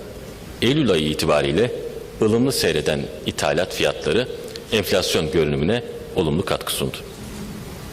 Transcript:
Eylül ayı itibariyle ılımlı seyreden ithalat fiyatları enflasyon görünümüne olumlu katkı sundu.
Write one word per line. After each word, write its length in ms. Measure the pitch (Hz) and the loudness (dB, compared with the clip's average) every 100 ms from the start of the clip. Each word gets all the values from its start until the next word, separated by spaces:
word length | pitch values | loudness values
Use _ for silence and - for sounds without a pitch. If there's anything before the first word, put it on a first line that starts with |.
| - - - - - - | -8 -14 -14 -14 -14 0
Eylül 300 | 110 147 127 | 2 4 4
ayı 180 | 85 76 | 4 2
itibariyle 640 | 76 78 73 71 80 123 - - - - - | 2 4 4 4 2 2 0 -8 -10 -12 0
ılımlı 300 | 110 113 131 | 4 4 4
seyreden 480 | 131 98 76 71 73 67 - - | 2 2 2 2 0 -2 -6 -6
ithalat 480 | - 78 73 90 | 0 2 2 0
fiyatları 540 | - 76 - - 90 123 - - - - | 0 0 0 0 0 0 -6 -10 -12 -2
enflasyon 600 | 110 95 101 87 107 78 | -2 2 2 2 0 2
görünümüne 520 | 85 76 71 82 120 - - - - | 2 2 2 2 0 -2 -10 -6 -2
olumlu 300 | 80 73 - | 0 0 0
katkı 280 | - - | -2 -2
sundu. 240 | - 69 - - - - - - - - - - | -4 -4 -6 -10 -12 -12 -10 -10 -10 -12 -12 -10